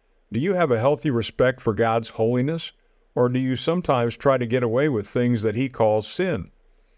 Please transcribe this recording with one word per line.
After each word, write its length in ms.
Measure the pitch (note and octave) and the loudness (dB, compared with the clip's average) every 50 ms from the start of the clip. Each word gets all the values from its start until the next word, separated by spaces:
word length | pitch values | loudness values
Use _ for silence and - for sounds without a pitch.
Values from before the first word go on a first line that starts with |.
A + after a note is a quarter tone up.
| _ _ _ _ _ _ | _ _ _ _ _ _
Do 80 | - A#2 | -6 -4
you 140 | D3 G3 F#3 | -2 0 0
have 180 | F3+ E3+ C#3+ | 0 2 2
a 80 | A#2+ A2 | 2 2
healthy 320 | A#2 C#3 D3+ - - D#3 | 2 0 0 0 0 -2
respect 480 | B2 A#2 G#2+ - - - B2+ B2+ B2+ C3 | 0 -2 -2 -2 0 0 2 2 0 0
for 140 | - A#2+ G#2 | -2 -2 0
God's 360 | G#2+ A2+ A2+ A2+ A#2 A2 - | 2 2 2 2 0 -2 -4
holiness, 600 | - - A2 A#2 B2 B2 C3 D3 E3 E3 - - - _ _ _ _ _ _ _ _ | -4 -2 0 0 0 0 0 -2 -4 -6 -8 -12 -16 _ _ _ _ _ _ _ _
or 140 | - B2 B2 | 0 0 0
do 100 | B2 B2+ | 0 0
you 160 | C3 C3 B2+ | -2 -2 -2
sometimes 600 | A#2+ - E3 E3+ F3+ E3 - C#3 B2 A#2 A#2 - | -2 -2 -2 -2 -2 0 0 0 2 0 -2 -4
try 220 | - - C#3 C3+ | 0 2 2 2
to 80 | B2+ B2 | 2 2
get 160 | A2 A#2+ B2+ | 0 0 0
away 260 | B2 A2+ A2 C3 D3 | 0 0 0 0 2
with 200 | D#3 C3 G#2 G2+ | 0 0 -2 -4
things 340 | - - B2+ A#2+ A#2+ B2 G#2+ | -4 -2 0 2 2 2 0
that 140 | G#2+ A2 G#2 | 0 -2 0
he 140 | A#2+ C3+ B2+ | -2 -2 -4
calls 380 | B2+ - A#2 G#2+ G#2+ G#2+ G#2 | 0 0 2 2 2 2 -2
sin? 440 | - - - F#3+ F#3 D3+ F#2+ E2 - _ _ _ _ _ _ _ _ _ | -4 -4 -4 -2 -2 -2 -4 -6 -10 _ _ _ _ _ _ _ _ _